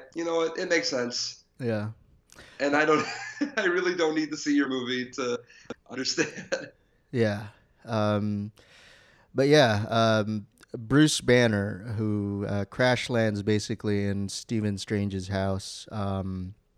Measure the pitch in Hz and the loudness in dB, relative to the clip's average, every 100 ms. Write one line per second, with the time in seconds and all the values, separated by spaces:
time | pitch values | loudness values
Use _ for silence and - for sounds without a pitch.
0 | - 160 165 165 165 - - 170 160 131 | -6 -8 -2 0 -2 -2 0 0 0 -2
1 | 120 - - - _ - 123 107 107 110 | -4 -6 -8 -12 _ -8 -4 -4 -4 -10
2 | _ _ _ - - - 143 143 156 151 | _ _ _ -20 -20 -6 0 2 4 2
3 | - - - - 285 - 190 175 175 165 | 0 -8 -10 -6 -4 -2 0 2 0 0
4 | 160 156 151 151 151 143 135 131 120 127 | 0 0 -2 -4 0 2 2 -2 -4 -4
5 | 123 - 123 120 - - - - - 123 | -4 -4 -4 -4 -8 -20 -16 -16 -12 -6
6 | 131 - 156 - - 180 143 - _ _ | -4 -2 -2 -4 -8 -8 -8 -18 _ _
7 | _ 127 107 104 107 - _ _ 113 113 | _ 0 0 0 -6 -16 _ _ -6 0
8 | 107 104 104 104 104 - _ - - - | 2 2 0 -2 -6 -10 _ -20 -20 -20
9 | _ _ _ 127 139 151 123 104 110 113 | _ _ _ 0 6 8 6 4 0 2
10 | 113 110 104 107 101 _ - - 110 135 | 4 4 2 -4 -6 _ -16 -12 2 4
11 | 156 - 123 123 120 104 101 95 117 104 | 6 4 4 6 6 4 0 -4 -8 -4
12 | 107 104 101 101 101 101 98 - 127 123 | -2 -2 -2 -4 -4 -4 -4 2 2 2
13 | - 120 110 101 101 107 - 110 107 101 | 0 2 2 2 2 0 0 -4 0 0
14 | 101 98 98 - - 113 107 98 - 107 | 0 -2 -4 -6 -4 -2 -2 -2 -2 -2
15 | 101 95 92 98 98 95 - - - 110 | -2 -4 -4 -2 -2 -2 -6 -12 -10 -6
16 | 98 95 95 92 92 104 _ | -4 -4 -4 -6 -8 -12 _